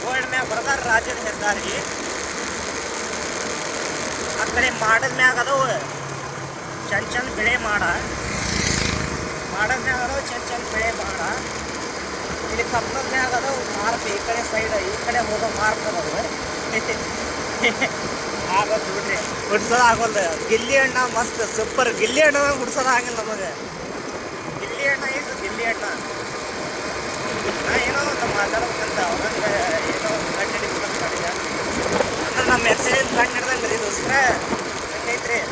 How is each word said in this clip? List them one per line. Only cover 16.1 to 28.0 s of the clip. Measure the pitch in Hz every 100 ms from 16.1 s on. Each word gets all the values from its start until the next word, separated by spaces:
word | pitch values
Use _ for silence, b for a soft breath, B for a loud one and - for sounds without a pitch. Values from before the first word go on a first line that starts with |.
| 196 233 - - - - 220 - 214 - - - - - -
<laughs> | 247 - 262 - - - - - - 196
ಆಗೋದ್ | 208 214 190 196
ಬಿಡ್ರಿ. | 196 185 - - -
ಹುಡ್ಸೋದ್ | 202 202 240 240
ಆಗೋಲ್ದು. | 226 233 208 180 156 -
ಗಿಲ್ಲಿ | 220 233 269
ಅಣ್ಣ | 269 254
ಮಸ್ತ್ | 254 226 233 - 214 -
ಸೂಪರ್. | 220 - 240 196
ಗಿಲ್ಲಿ | 214 262
ಅಣ್ಣನ | 311 285 285 277
ಹುಡ್ಸೋದ್ | 240 302 262
ಆಗಿಲ್ಲ | 247 247 233
ನಮಗೆ. | 220 208 180 139 - - - - - - - - - -
ಗಿಲ್ಲಿ | - - 277
ಅಣ್ಣ | 269
is | 269 269 277 262
ಗಿಲ್ಲಿ | 196 214 233
ಅಣ್ಣ. | 220 208 165 - - - - - - - - - - - - - 113 196 - -
ನಾ | 240
ಏನೋ | 254
ಒಂದು | 277